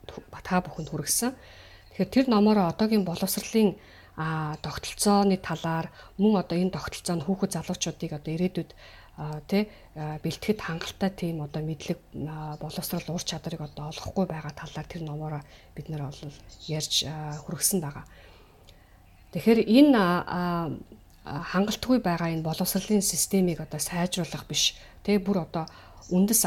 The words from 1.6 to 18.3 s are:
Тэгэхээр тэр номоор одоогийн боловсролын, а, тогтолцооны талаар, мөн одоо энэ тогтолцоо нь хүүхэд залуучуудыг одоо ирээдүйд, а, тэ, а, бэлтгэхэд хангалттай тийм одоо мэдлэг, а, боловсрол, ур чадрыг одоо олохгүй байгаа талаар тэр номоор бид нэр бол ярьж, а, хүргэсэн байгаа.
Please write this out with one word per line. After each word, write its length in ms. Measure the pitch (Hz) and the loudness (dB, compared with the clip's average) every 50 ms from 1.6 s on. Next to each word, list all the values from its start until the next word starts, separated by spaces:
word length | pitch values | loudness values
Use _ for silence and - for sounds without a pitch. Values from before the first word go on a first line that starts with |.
| - - - - - - - - | -20 -20 -20 -20 -20 -14 -4 -4
Тэгэхээр 160 | 190 - - | -2 2 4
тэр 120 | 254 269 254 | 4 4 6
номоор 400 | 233 208 208 214 214 214 185 165 | 6 6 6 6 6 6 4 2
одоогийн 340 | 160 - 220 214 220 214 190 180 | 2 2 0 2 4 2 2 2
боловсролын, 640 | 165 - - 190 - - - - - 220 220 190 165 - - - - - - - - | -2 -2 -2 -2 -2 -4 -4 0 2 4 4 4 4 0 -10 -20 -20 -20 -20 -18 -10
а, 380 | - 156 160 160 160 156 151 156 - | -6 -4 -4 -2 -2 -4 -4 -6 -6
тогтолцооны 800 | - 156 - - - - - - - 208 202 202 202 196 190 185 | -8 -8 -10 -8 -10 -10 -6 0 4 4 6 6 6 6 4 2
талаар, 480 | - - 165 160 - 165 165 165 165 185 - - - - - - | 0 -4 -6 -4 -2 -2 -2 -2 -4 -6 -8 -16 -20 -14 -2 2
мөн 240 | 190 214 214 190 170 | 4 4 4 4 2
одоо 160 | - 170 175 | 0 0 0
энэ 160 | 180 190 180 151 | 0 0 0 -4
тогтолцоо 400 | - - - - - - 175 170 | -8 -8 -10 -10 -6 -4 -4 -4
нь 80 | 135 | 0
хүүхэд 320 | 160 190 185 - 190 - 165 | -2 -2 0 0 -2 -2 -4
залуучуудыг 560 | 160 - 185 - - 170 143 - - 160 156 | -4 -6 -6 -4 -4 -6 -6 -6 -8 -8 -8
одоо 180 | 147 - 160 156 165 | -8 -6 -4 -2 0
ирээдүйд, 340 | 180 185 - 175 160 - - - - - - - - - - - | 0 0 0 -2 -6 -8 -10 -20 -20 -20 -20 -20 -20 -20 -14 -10
а, 240 | 151 151 151 151 147 | -8 -8 -8 -8 -6
тэ, 240 | - - 202 214 214 - - - - - | 0 0 0 0 0 -6 -20 -20 -18 -12
а, 240 | 156 151 151 156 151 - | -10 -8 -8 -8 -6 -4
бэлтгэхэд 360 | 165 151 - - - 214 214 | -6 -6 -4 -2 -2 -2 -2
хангалттай 500 | - - 165 170 - - - - 202 190 196 | -2 -6 -6 -6 -6 -8 -6 -2 -2 -4 -2
тийм 320 | - - 170 165 160 147 | -2 -4 -4 -4 -4 -6
одоо 160 | 143 - 160 | -6 -6 -6
мэдлэг, 400 | 151 156 160 156 - - 170 - - - - 151 139 | -4 -4 -6 -6 -4 -6 -6 -6 -6 -16 -10 -8 -8
а, 320 | 156 156 156 156 151 151 151 | -8 -8 -8 -10 -10 -10 -10
боловсрол, 560 | - 156 - 190 - - - 170 - - 156 | -10 -10 -8 -8 -6 -4 -4 -6 -4 -4 -6
ур 80 | 180 | -6
чадрыг 400 | - - - 156 - 170 165 160 | -4 -6 -8 -6 -6 -8 -8 -8
одоо 320 | 151 147 - - 147 151 165 | -10 -10 -10 -10 -10 -10 -10
олохгүй 320 | - - - - 202 190 | -10 -10 -6 -2 -2 -2
байгаа 280 | 165 160 156 156 147 143 - | -2 -2 -8 -8 -10 -12 -12
талаар 300 | - 151 - 165 156 - | -12 -12 -10 -12 -12 -10
тэр 160 | - 170 165 | -10 -10 -8
номоор 400 | 156 147 151 156 156 151 147 143 - - - - - - - | -8 -8 -8 -8 -6 -8 -8 -10 -12 -20 -20 -20 -20 -16 -14
бид 120 | 147 - | -10 -8
нэр 200 | 156 151 143 131 | -8 -6 -6 -8
бол 240 | 143 - - 147 143 - - - - - - | -10 -10 -14 -16 -16 -16 -20 -20 -20 -16 -8
ярьж, 400 | - 156 156 147 - - - - | -4 -4 -4 -2 0 0 -2 -2
а, 320 | 135 160 156 151 151 147 151 | -2 -6 -8 -8 -8 -8 -10
хүргэсэн 440 | - - 170 147 - - - 185 | -8 -8 -6 0 0 2 2 2
байгаа. 240 | 151 143 143 135 - - - - - - | -2 -2 -8 -10 -14 -18 -20 -20 -20 -20